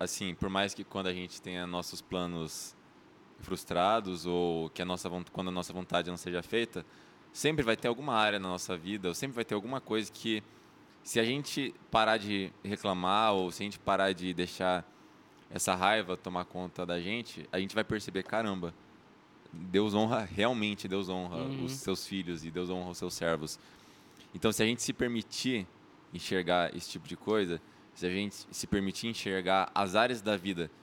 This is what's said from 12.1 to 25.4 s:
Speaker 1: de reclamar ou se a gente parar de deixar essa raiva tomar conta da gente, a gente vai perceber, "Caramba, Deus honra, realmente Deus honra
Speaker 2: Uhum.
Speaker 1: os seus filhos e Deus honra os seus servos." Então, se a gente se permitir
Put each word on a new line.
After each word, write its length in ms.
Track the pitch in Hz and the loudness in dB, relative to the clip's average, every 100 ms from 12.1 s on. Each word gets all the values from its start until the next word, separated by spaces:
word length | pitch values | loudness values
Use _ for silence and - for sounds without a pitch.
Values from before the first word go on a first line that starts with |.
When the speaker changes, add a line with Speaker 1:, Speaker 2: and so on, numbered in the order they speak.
| 110 | 4
Speaker 1:
de 340 | 101 98 95 - | 2 -2 -2 -6
reclamar 680 | 98 101 104 92 90 104 110 | -6 -2 0 2 4 4 6
ou 160 | 98 90 | 4 2
se 120 | - | -2
a 20 | |
gente 140 | 101 - | -8 -4
parar 340 | - 95 98 | 2 4 4
de 200 | 87 90 | 2 -2
deixar 520 | 87 90 - 92 90 - - - - - - - | -2 -2 0 2 2 -2 -18 -20 -20 -20 -20 -12
essa 240 | 107 - | -2 0
raiva 420 | 90 95 110 90 90 | 4 6 4 2 -4
tomar 280 | 92 90 90 | -4 -4 -4
conta 400 | 90 90 - 87 | -6 -8 -6 -2
da 120 | 87 | -2
gente, 460 | 87 117 113 - 71 | -2 -6 -6 -12 -4
a 60 | 92 | -2
gente 160 | 98 | 0
vai 100 | 110 | -2
perceber, 380 | 104 107 104 92 | 0 -2 -2 -4
"Caramba, 500 | - 110 107 95 85 - - - - - - - - | -2 -2 0 -2 -4 -8 -20 -20 -20 -20 -20 -20 -18
Deus 400 | 82 92 92 107 | -14 0 2 4
honra, 280 | 101 110 123 | 4 4 2
realmente 640 | 95 90 113 120 107 101 95 | 0 2 2 4 0 -2 -2
Deus 200 | 98 92 | -2 -2
honra 280 | 92 90 85 | -4 -4 -4
Speaker 2:
Uhum. 260 | 85 82 85 | -4 -4 -4
Speaker 1:
os 60 | |
seus 340 | - - 92 - | -4 -2 -2 -2
filhos 360 | 98 87 82 | -4 -4 -6
e 60 | 82 | -4
Deus 200 | 85 90 | -4 -2
honra 200 | 92 90 | -2 -4
os 60 | 87 | -6
seus 140 | 90 | -6
servos." 460 | - 82 80 76 - - - - - - - - | 0 0 2 -2 -8 -16 -20 -20 -20 -20 -20 -16
Então, 160 | - 113 | 0 2
se 120 | 104 | 4
a 40 | 113 | 2
gente 140 | 120 | 2
se 100 | - | -2
permitir 720 | - 123 117 - - | 0 0 0 -4 -4